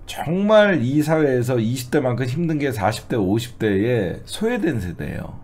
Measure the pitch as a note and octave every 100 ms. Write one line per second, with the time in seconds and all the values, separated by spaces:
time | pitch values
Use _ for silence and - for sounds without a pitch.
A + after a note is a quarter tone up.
0 | - - - F3+ G#3 G#3+ G#3 E3 A#2+ D3
1 | D3+ D#3+ D3 B2+ B2 B2 A2 C3 - D#3
2 | C3 A#2+ C3 C#3+ E3+ D3+ C#3 A#2+ F#2+ A2
3 | - B2 F#2 A2+ B2 - A2 G2 A#2 A#2+
4 | F2 - - - A3 B3 F#3 A#2+ F2+ D#2+
5 | C#2+ - - -